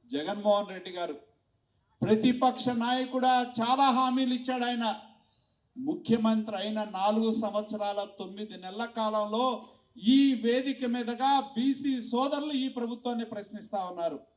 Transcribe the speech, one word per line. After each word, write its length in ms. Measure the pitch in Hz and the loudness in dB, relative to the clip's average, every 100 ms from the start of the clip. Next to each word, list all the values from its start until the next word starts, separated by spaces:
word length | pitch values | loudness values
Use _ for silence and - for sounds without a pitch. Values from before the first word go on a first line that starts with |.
| 120 | _
జగన్మోహన్ 600 | 139 160 208 208 202 196 | -4 -4 0 4 4 2
రెడ్డి 180 | 185 185 180 | -8 -10 -6
గారు 180 | 170 143 - _ _ _ _ _ _ _ | -6 -8 -14 _ _ _ _ _ _ _
ప్రతిపక్ష 640 | 220 220 247 247 254 - 254 233 | 2 4 4 4 2 2 -2 0
నాయకుడా 500 | 240 254 254 254 254 254 240 233 | 0 0 0 2 4 4 2 -2
చాలా 300 | 233 262 277 247 | 2 4 4 4
హామీలు 360 | 254 254 262 247 | 2 2 0 0
ఇచ్చాడు. 280 | 247 254 240 | -2 -2 0
ఆయన 160 | 240 226 202 - _ _ _ _ _ _ - | 0 -2 -4 -10 _ _ _ _ _ _ -8
ముఖ్యమంత్రి 800 | 254 175 - 226 220 220 214 202 | -4 -4 0 2 4 2 0 -4
అయిన 180 | 202 214 208 190 | -4 -4 -4 0
నాలుగు 300 | 202 214 226 220 | 2 4 2 0
సంవత్సరాల 580 | 220 202 214 208 208 202 208 - | 0 -2 -4 -4 -2 -2 -6 -10
తొమ్మిది 360 | 190 202 214 180 | -12 -10 -12 -10
నెలల 220 | 185 202 233 233 | -12 -8 -6 -2
కాలంలో 480 | 214 214 208 214 262 320 - - _ - 196 269 | 0 0 0 0 0 -2 -10 -20 _ -4 4 6
ఈ 40 | 277 247 | 6 2
వేదిక 380 | 226 247 262 262 247 | 2 0 0 -4 -2
మీదుగా 380 | 247 233 233 269 277 262 220 | -2 -4 0 2 2 2 -2
బీసీ 380 | 269 277 277 262 220 | 0 0 -2 -2 -2
సోదరులు 440 | 240 269 285 302 277 | 0 0 0 -2 -2
ఈ 40 | 262 247 | -2 -4
ప్రభుత్వాన్ని 500 | 233 233 247 240 226 | -6 -6 -4 -4 -6
ప్రశ్నిస్తా 460 | 208 202 214 - 202 180 | -8 -10 -14 -8 -6 -6
ఉన్నారు. 300 | 175 170 143 - | -4 -4 -4 -14